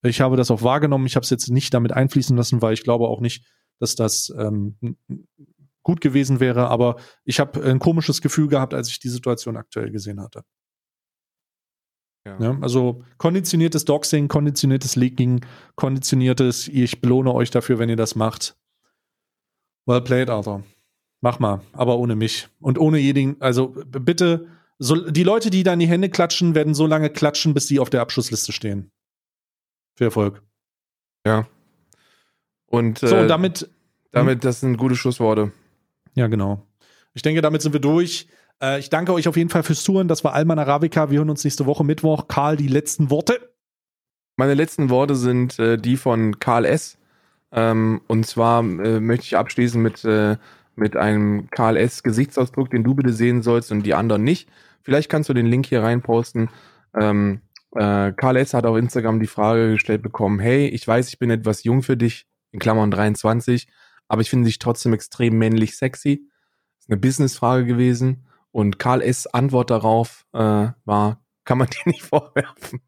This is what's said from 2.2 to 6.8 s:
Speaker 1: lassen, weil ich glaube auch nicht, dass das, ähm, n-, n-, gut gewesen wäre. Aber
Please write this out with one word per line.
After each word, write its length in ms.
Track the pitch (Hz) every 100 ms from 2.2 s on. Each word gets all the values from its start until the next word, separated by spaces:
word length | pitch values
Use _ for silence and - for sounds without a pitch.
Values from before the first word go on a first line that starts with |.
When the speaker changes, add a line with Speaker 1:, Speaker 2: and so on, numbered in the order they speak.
| 127 123
Speaker 1:
lassen, 260 | 117 120
weil 120 | 113
ich 100 | 110
glaube 240 | - 120 117
auch 140 | 113
nicht, 240 | 120 123 _ _ _ _
dass 160 | 120 -
das, 380 | 110 - - -
ähm, 380 | 107 107 101 104
n-, 160 | 117 - _
n-, 180 | - _ _ 143 _ _ _
gut 200 | - 170
gewesen 380 | 147 131 135 131
wäre. 260 | 127 120 123
Aber 300 | 120